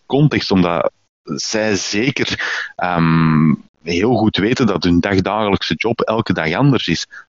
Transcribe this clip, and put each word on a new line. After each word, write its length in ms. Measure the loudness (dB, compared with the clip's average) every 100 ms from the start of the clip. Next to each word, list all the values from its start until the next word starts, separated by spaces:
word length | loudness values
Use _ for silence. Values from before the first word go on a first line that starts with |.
| -2
context, 440 | 2 2 2 0
omdat 420 | 2 2 0 -2 -6 _ _
zij 540 | -12 -10 -4 -2 0 -2
zeker, 640 | -2 -2 -2 -2 -4 -4 -6 -6 -8 -6
ehm, 800 | -4 0 2 4 4 4 2 0 -6 _
heel 320 | -6 -2 0
goed 220 | 2 2 0
weten 300 | 0 2 2
dat 180 | 2
hun 160 | 2 2
dagdagelijkse 760 | 2 0 0 0 0 0 -2
job 260 | -4 -2 -2
elke 320 | 0 0 -2
dag 200 | -2 -2
anders 340 | 2 2 2 0
is. 200 | -4 -4 -16